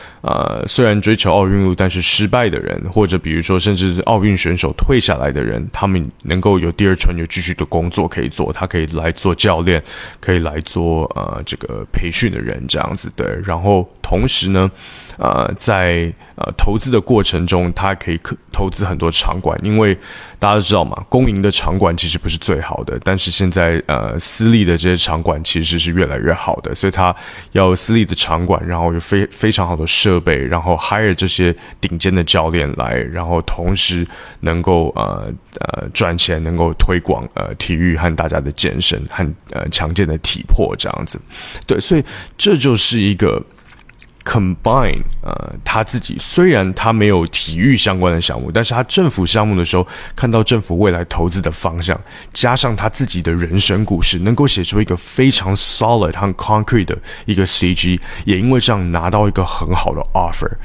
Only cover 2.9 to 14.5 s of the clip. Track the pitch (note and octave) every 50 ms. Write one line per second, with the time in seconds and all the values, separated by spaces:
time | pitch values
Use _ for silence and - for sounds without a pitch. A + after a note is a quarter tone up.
2.9 | F2 G#2+ G#2 F2+ F2+ F2+ - D#2+ D#2 E2 E2 - F#2+ F2+ E2+ G#2 G2+ F2 F#2+ F#2+
3.9 | F2 F2 - - A2+ G#2+ F#2 G#2+ G2 F2+ - E2+ F2 F2+ - D#2 D2 - - -
4.9 | C#3 A#2+ G#2+ - F2 C2+ C2 C#2+ C2 C#2+ B1+ A1 G#1+ A1+ D2 - - - G2+ G2+
5.9 | F#2+ F2+ D#2 A#1+ - - - C2+ E2 F#2 F2+ G#2 G2+ F#2 D#2+ E2 E2+ - G#2 F#2+
6.9 | F#2+ - - - F2 E2+ E2 E2 - F#2+ F2 E2+ F2 - D#2+ D2+ E2 E2+ E2 F2
7.9 | - - E2+ - - - A#1+ B1 - - - - D#2 - F#2 F#2 - F2 D#2+ D#2
8.9 | D#2+ D#2 D#2 E2 D#2+ - - F#2 E2+ - - G#2+ F2+ E2 F2 F2 F2 D#2 - -
9.9 | - - - - - - - - F2+ E2+ E2 D#2 D2 D#2+ E2 - - F2+ F2 E2
10.9 | D#2+ D#2+ D#2 - - - G1+ G1+ - - - - - - - - A#1 G#1 G#1+ -
11.9 | - - - E2+ E2 - A#2+ A2 - - - A#1 - B1+ B1+ - - D2+ - -
12.9 | F2 - - - - - - - G#1 - F#2+ F#2+ E2 E2 F2 G2+ G2+ F#2 F2+ -
13.9 | - - - - - F#2 A#2 B2+ - - - F#2+